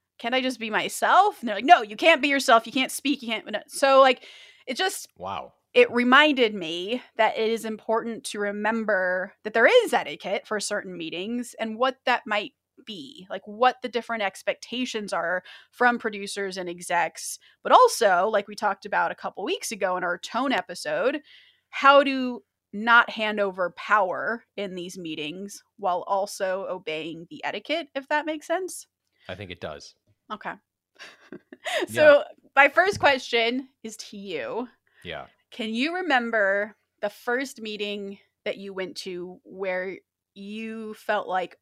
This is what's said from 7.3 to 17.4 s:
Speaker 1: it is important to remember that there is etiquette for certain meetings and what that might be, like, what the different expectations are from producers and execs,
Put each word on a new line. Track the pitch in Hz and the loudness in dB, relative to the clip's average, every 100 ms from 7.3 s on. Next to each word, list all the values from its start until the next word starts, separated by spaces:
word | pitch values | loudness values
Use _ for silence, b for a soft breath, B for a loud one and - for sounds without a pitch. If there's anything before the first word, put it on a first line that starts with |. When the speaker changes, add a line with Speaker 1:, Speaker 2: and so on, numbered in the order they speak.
| - | 2
Speaker 1:
it | 220 | 0
is | 226 | -2
important | 220 214 - 220 226 220 - | -4 -8 -4 -2 -4 -8 -10
to | 208 | -6
remember | 202 208 214 226 214 190 185 185 196 - | -6 -4 -2 -2 0 0 0 -2 -6 -10
that | 214 | -4
there | 240 302 | 4 8
is | 494 370 | 8 6
etiquette | 220 147 151 190 220 - | 2 -2 -8 -6 -6 -4
for | 214 | -6
certain | - 208 185 175 | -4 -6 -8 -10
meetings | 160 165 202 240 240 - | -10 -8 -6 -6 -8 -8
and | 226 220 | -8 -2
what | 262 254 262 | -2 0 -2
that | 240 - | -2 0
might | 208 175 - _ _ | -4 -4 -12 _ _
be, | - 190 135 - 185 | -16 -16 -16 -18 -12
like, | 190 208 | -12 -12
what | 208 247 - | 0 0 0
the | 247 | -6
different | 233 233 226 | -8 -6 -4
expectations | 196 - - - - 240 247 220 202 | -6 -4 -6 -6 -8 -8 -6 -6 -6
are | 180 165 180 B B B | -4 -4 -4 B B B
from | - 247 240 | 0 0 2
producers | 220 202 196 208 196 185 | -4 -6 -8 -8 -8 -8
and | 175 | -10
execs, | 175 180 175 165 - - - | -10 -2 -2 -2 -4 -12 -14